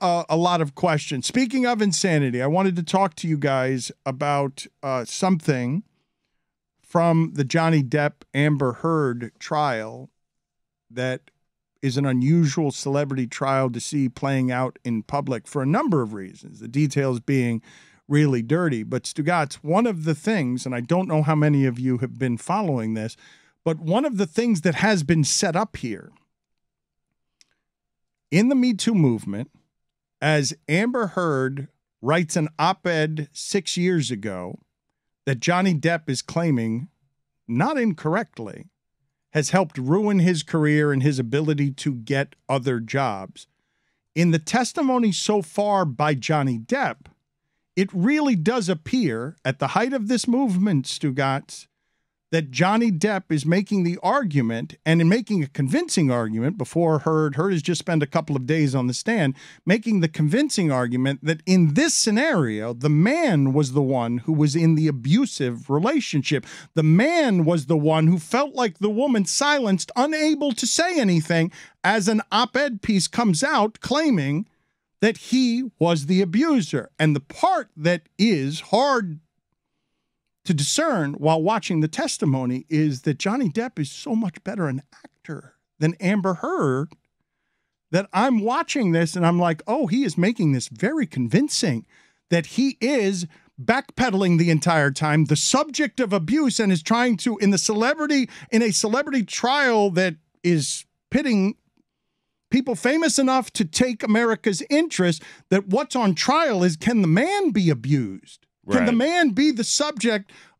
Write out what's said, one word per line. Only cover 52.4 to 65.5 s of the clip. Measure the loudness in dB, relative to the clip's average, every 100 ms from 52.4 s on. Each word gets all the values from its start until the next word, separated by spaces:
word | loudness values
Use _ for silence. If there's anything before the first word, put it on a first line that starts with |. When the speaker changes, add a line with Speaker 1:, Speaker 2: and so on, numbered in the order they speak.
| -2
Speaker 1:
Johnny | 0 2 4 2
Depp | 2 0 -2 -2
is | -2 2
making | 0 0 0
the | 0 -2
argument, | 0 0 0 0 0 -2 -8 -6 0
and | 4
in | 4
making | 2 0 -2
a | -2
convincing | -2 0 0 0 0 2
argument | 2 0 -2 -4 -4
before | -4 0 2 2
Heard, | 2 0 0 0
Heard | -2
has | -2
just | -2 -4
spent | -2 -2
a | 0
couple | -2 -2 -4
of | 0
days | 0 2
on | 0 -2
the |
stand, | -4 -2 0 0 -2 -12 -8 0
making | 0 2 0
the | 0
convincing | 0 0 2 0 0 0
argument | 0 0 0 0 -2
that | -4 -4 2
in | 4 4
this | 4 2
scenario, | 0 0 0 2 0 0 -2 -6
the | -2 2
man | 4 4 2 2 2 2
was | 2 0
the | 0
one | 0 0 -2 -4
who | -2
was | 0 2 2
in | 2 2
the | 2
abusive | -2 0 0 0 -2 -4